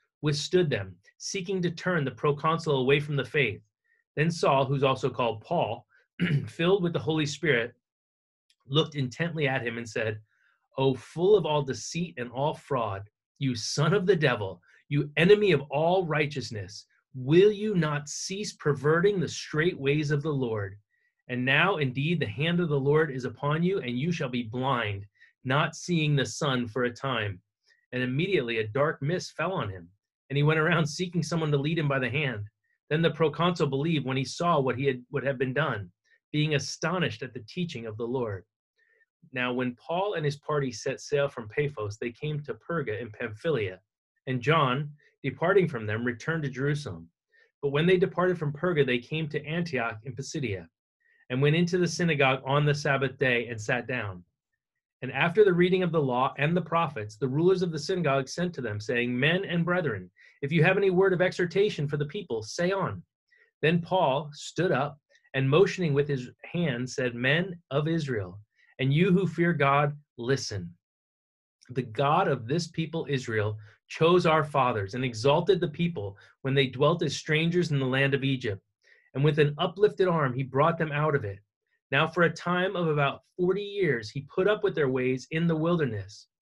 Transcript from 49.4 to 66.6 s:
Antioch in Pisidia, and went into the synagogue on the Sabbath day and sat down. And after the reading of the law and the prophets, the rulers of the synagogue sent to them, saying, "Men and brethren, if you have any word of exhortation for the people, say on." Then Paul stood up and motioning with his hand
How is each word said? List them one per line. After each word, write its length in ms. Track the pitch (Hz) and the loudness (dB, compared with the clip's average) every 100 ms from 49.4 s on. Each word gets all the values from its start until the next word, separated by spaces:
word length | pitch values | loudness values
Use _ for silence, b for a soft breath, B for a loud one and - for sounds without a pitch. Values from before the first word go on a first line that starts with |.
Antioch 540 | 143 170 170 127 113 107 | -6 -6 -4 -4 -4 -6
in 100 | 131 | -12
Pisidia, 540 | 143 143 160 120 92 82 _ _ _ b b b | -12 -10 -6 -6 -6 -10 _ _ _ b b b
and 140 | 127 | 2
went 140 | 147 160 | 4 4
into 200 | 175 180 | 2 2
the 120 | 170 | 0
synagogue 520 | - 170 143 135 135 | 0 0 4 4 2
on 200 | 135 143 | 2 2
the 100 | 147 | 2
Sabbath 440 | 147 151 135 135 - | 0 0 0 0 0
day 300 | 131 120 117 | 2 2 -2
and 120 | 113 | -8
sat 280 | 107 123 113 | -4 -4 -4
down. 360 | 123 104 90 - _ _ _ _ _ _ - | -6 -6 -10 -16 _ _ _ _ _ _ -12
And 80 | 127 | -6
after 340 | 127 170 185 | 0 2 6
the 80 | 202 | 4
reading 300 | 175 180 185 | 6 4 2
of 80 | 180 | 0
the 100 | 160 | 0
law 320 | 135 123 131 - | 0 0 0 0
and 180 | 147 180 | 0 0
the 60 | |
prophets, 540 | 175 165 160 113 107 - | 0 -2 -2 -4 -10 -6
the 120 | 131 | -2
rulers 340 | 139 175 185 | 2 2 2
of 100 | 180 | 0
the 80 | 156 | -4
synagogue 480 | 170 190 151 135 135 | -4 -2 0 0 -2
sent 260 | - 180 | -4 -6
to 60 | 170 | -4
them, 180 | 117 104 | -6 -6
saying, 400 | 104 120 123 123 | -2 -2 0 2
"Men 260 | 147 180 | 2 2
and 200 | 196 170 | 0 -2
brethren, 440 | 165 180 151 98 90 _ b b | 0 0 -2 -4 -10 _ b b
if 120 | 143 | 0
you 100 | 165 | 4
have 140 | 170 190 | 4 4
any 140 | 196 | 2
word 220 | 180 196 | 4 4
of 80 | 175 | 4
exhortation 680 | 180 180 180 190 208 175 143 | 0 0 -2 2 0 0 -4
for 80 | 147 | -2
the 100 | 147 | -4
people, 380 | 208 185 113 | -6 -6 -6
say 260 | 107 - 175 | -6 -4 -2
on." 320 | 196 139 98 - _ _ b b - | 0 -2 -6 -14 _ _ b b -2
Then 220 | 151 170 | 2 2
Paul 480 | 170 185 151 139 151 | 2 2 2 0 -4
stood 360 | - - - 175 | -12 -10 -2 0
up 300 | 131 147 - _ b b | 0 -2 -8 _ b b
and 160 | 135 135 | -2 4
motioning 440 | 156 190 185 170 | 4 4 2 0
with 120 | 139 147 | 2 0
his 240 | 135 123 - | -2 -6 -14
hand 440 | - 170 | -8 -2